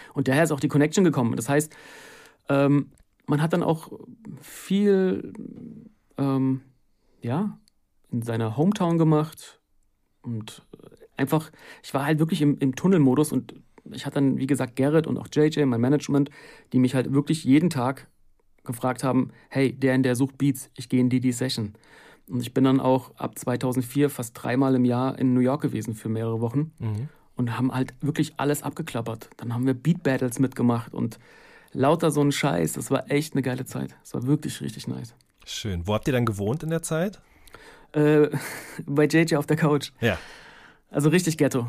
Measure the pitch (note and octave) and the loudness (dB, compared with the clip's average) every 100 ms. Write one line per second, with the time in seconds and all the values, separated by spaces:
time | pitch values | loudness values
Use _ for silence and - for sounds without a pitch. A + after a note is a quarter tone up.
0 | - - C3 C#3 E3 C#3+ C#3 D3 D3+ G3+ | -8 -4 2 2 2 0 2 2 2 4
1 | F3+ C#3+ A#2 - A#2 D3 D#3 - - - | 2 4 0 -2 0 0 0 -6 -20 -20
2 | - - - _ - C#3+ C#3 C#3+ C#3 - | -20 -20 -20 _ -2 2 4 2 0 -10
3 | _ _ - D3 D#3+ F3+ E3+ D#3+ - - | _ _ -2 0 0 0 0 -2 -6 -18
4 | - - - C#3+ - - - G3 G3+ F#3+ | -18 -20 -18 -18 -18 -12 -2 2 4 4
5 | F#3 F#3+ - - - - - - - _ | 2 -2 -6 -12 -16 -16 -18 -18 -20 _
6 | _ - C#3 C3+ C3 B2+ - _ _ _ | _ -4 -2 0 0 -2 -6 _ _ _
7 | _ _ A#2 D3+ G#3+ - _ _ _ _ | _ _ -4 -4 -4 -8 _ _ _ _
8 | _ A#2+ A#2 A2+ A2 A#2 F3+ G#3 E3+ E3+ | _ -6 -4 -2 -2 0 0 2 2 4
9 | D#3+ D3+ D#3 - - - _ _ _ _ | 4 4 0 -8 -20 -20 _ _ _ _
10 | _ _ B2 A2+ G#2+ - _ - - - | _ _ -10 -10 -10 -16 _ -20 -20 -20
11 | - - C#3 D#3 - - - - - C3+ | -16 -6 -2 -2 -4 -14 -20 -20 -8 -4
12 | C#3+ D3+ D#3+ D#3+ D3 - C3+ - F#3 F#3 | 0 0 0 2 0 2 -2 0 2 4
13 | C3+ B2+ D3+ C3 - - _ _ - - | 4 4 2 -2 -6 -12 _ _ -18 -12
14 | C3+ C#3+ C#3 C3 C3+ C3+ B2 - C3+ D#3+ | -6 0 2 2 0 -2 -2 0 2 2
15 | - B2 - D3+ D3+ D#3 C#3 A#2 B2 C#3+ | 2 -4 -2 2 2 2 0 2 2 2
16 | - C#3+ C#3+ - - - _ B2+ B2+ C3 | 2 0 0 -4 -20 -20 _ 2 2 2
17 | A#2 C#3 C#3+ D#3+ - C#3+ F3+ C#3+ B2 C3+ | 0 0 0 0 4 4 4 0 -2 -4
18 | - _ _ _ _ _ - A#2+ B2+ B2 | -12 _ _ _ _ _ -12 -4 -4 -2
19 | C3+ B2+ B2 - - C3+ C3+ C3+ C3+ C3 | 0 0 0 -6 -6 0 0 0 2 2
20 | B2+ A#2+ C3+ - C#3+ C3+ - - - B2+ | 2 2 -2 0 0 0 -6 -18 -2 2
21 | B2+ B2+ B2+ A#2+ C3 A#2+ G#2 - _ - | 2 2 0 -2 -4 -4 -6 -10 _ -20
22 | - - - C#3+ A#2+ C3 C3 C3 B2+ C3 | -20 -20 -8 -6 -2 2 4 4 4 0
23 | - - B2 - - A#2+ B2+ B2+ B2 C#3+ | -2 -10 -10 -8 -6 -2 -2 -2 -2 0
24 | C#3+ C#3 A#2+ - A#2 B2 C3+ C3 B2 A#2+ | 0 -2 -10 -8 -2 0 2 4 2 2
25 | C3 - C3 B2+ B2 D3 C#3 A#2+ A2 A2+ | -2 0 0 2 2 0 -2 -4 -6 -6
26 | A2 A2 A2+ A2+ A#2 C3+ D#3 - A2 G#2 | -4 -4 -2 -2 -2 -2 -4 -6 -6 -6
27 | C#3+ - _ - A#2+ A2+ B2+ B2+ C3 - | -8 -14 _ -6 -4 -2 -2 -2 -4 -4
28 | C3+ D#3+ D3+ - C#3 D3 - - - A#2+ | -4 -2 -4 -2 -2 -2 -4 -8 -8 -8
29 | A2+ A2 - - A#2+ A#2 C3 B2 D#3 F3 | -8 -10 -14 -12 -6 -2 -2 0 0 0
30 | C3+ B2+ B2+ - B2+ - B2 A#2 - - | 0 0 0 0 -2 0 0 0 -4 -6
31 | A#2+ - - - - - _ C3+ C3+ E3 | -6 -8 -20 -20 -20 -20 _ 0 2 2
32 | E3 D3 C#3+ C#3+ C#3+ - D#3 - - - | 2 2 2 2 0 0 -2 -4 -2 -2
33 | - C#3+ D3+ C#3 B2+ B2+ B2+ C3 C3+ - | 0 -2 -2 -2 -2 -4 -8 -8 -10 -12
34 | - - B2+ D3+ - - C#3 - - B2+ | -12 -4 0 0 -2 -8 -10 -8 -10 -10
35 | A#2+ - _ _ - - G#2+ F2+ F2 G#2+ | -12 -18 _ _ -14 -10 -6 -4 -2 -2
36 | - B2 A#2 G2 G2+ D#3 D#3 E3 - D#3+ | 0 0 0 0 -2 -4 -4 -6 -4 -2
37 | G3 G3 _ _ - - - - - D3+ | -4 -6 _ _ -20 -20 -20 -20 -6 2
38 | D3+ D3+ D3 C#3+ - - - - - C#3+ | 4 6 4 0 -8 -12 -14 -12 -4 0
39 | D3+ D#3 E3 D3 C#3+ D#3 D#3 D3 - - | 4 4 2 0 0 0 2 0 -2 -4
40 | A#2 E2+ - - - - - _ _ D3+ | -2 -2 -8 -20 -20 -20 -20 _ _ 0
41 | D3 F3 F3 D#3 C3+ C3 | 2 4 2 0 0 0